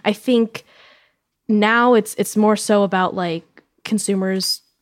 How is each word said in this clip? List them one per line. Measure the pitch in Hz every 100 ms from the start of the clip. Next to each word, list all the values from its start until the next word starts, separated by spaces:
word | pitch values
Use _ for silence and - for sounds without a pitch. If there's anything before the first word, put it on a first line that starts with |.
I | 208
think | 208 - 240 226 - - _ - _ _ _ _ _ -
now | 214 208 233 240
it's, | 226 214
it's | - 196 214
more | 214 208
so | - 208
about, | 196 190 185
like, | 190 175 165 - _ _ _
consumers | - 214 - 190 190 190 180 - _ _